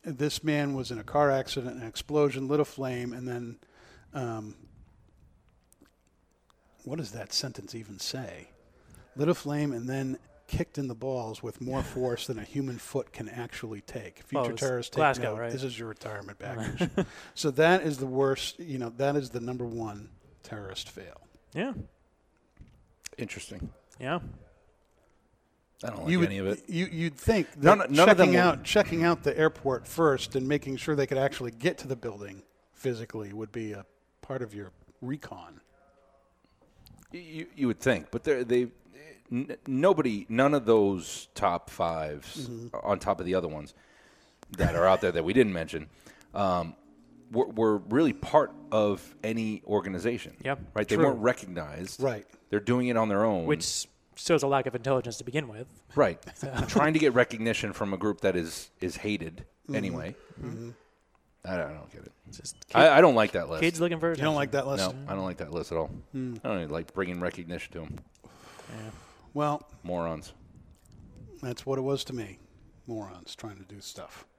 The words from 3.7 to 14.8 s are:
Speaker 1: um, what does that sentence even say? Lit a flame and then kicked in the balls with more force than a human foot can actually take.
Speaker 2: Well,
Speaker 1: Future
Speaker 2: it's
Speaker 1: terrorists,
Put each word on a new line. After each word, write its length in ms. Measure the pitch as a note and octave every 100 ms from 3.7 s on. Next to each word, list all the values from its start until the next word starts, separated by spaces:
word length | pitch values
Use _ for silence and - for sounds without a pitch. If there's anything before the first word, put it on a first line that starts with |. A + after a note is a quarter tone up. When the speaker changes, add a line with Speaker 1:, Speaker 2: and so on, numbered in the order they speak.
| _ - - -
Speaker 1:
um, 420 | C#3+ A#2+ A2+ G#2+ - - - - _ _ _ - _ _ _ _ _ _ _ _ _ _ _ _ _ _ _
what 140 | - D3+
does 140 | A#2+
that 200 | A2+ G2
sentence 420 | - C3+ A2+ G2+
even 240 | A#2 G#2 G2
say? 500 | - C3 B2+ - - _ _ _ _ - - -
Lit 120 | D3+
a 60 |
flame 380 | F3 C#3+ D3 D3
and 160 | A#2+ B2
then 300 | C3+ C3+ C3 - - -
kicked 320 | - F3 -
in 100 | C3+
the 60 |
balls 480 | A2+ C3 C3 A2 A2
with 180 | A#2+ -
more 220 | B2 C3
force 440 | - C3 B2+ A#2+ -
than 120 | A2+
a 60 |
human 340 | G#2+ C#3 C3+ A#2+
foot 340 | - C#3 -
can 160 | - G#2+
actually 540 | A#2 A#2 - A2+ G#2+
take. 400 | - B2 G#2 - -
Speaker 2:
Well, 120 | C#3
Speaker 1:
Future 80 | A#2+
Speaker 2:
it's 60 | A2+
Speaker 1:
terrorists, 280 | C3+ B2